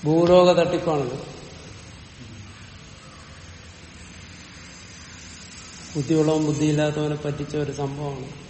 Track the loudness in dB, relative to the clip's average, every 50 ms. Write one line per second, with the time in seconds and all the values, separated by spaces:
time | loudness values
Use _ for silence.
0 | 2 4 4 6 8 8 10 10 10 10 8 6 4 4 0 0 0 0 0 0
1 | 0 -2 -4 -6 -8 -12 -14 -16 -16 -16 -16 -16 -16 -16 -16 -16 -16 -18 -18 -18
2 | -18 -18 -18 -18 -16 -16 -16 -16 -16 -16 -16 -18 -18 -18 -18 -18 -18 -18 -20 -18
3 | -18 -20 -18 -18 -18 -18 -18 -18 -18 -18 -18 -18 -18 -20 -20 -20 -20 -20 -18 -18
4 | -18 -18 -18 -18 -16 -18 -18 -18 -18 -18 -18 -18 -18 -18 -18 -18 -18 -18 -18 -18
5 | -18 -18 -18 -18 -16 -16 -16 -16 -16 -18 -18 -18 -18 -18 -18 -16 -16 -8 -4 -4
6 | 0 4 4 6 6 6 4 4 2 2 2 2 4 4 4 4 2 2 2 0
7 | -2 -2 -2 -2 -2 -4 -4 -4 -6 -4 -2 -2 -2 -2 -2 -4 -4 -4 -4 -4
8 | -6 -6 -6 -8 -10 -12 -14 -16 -16 -18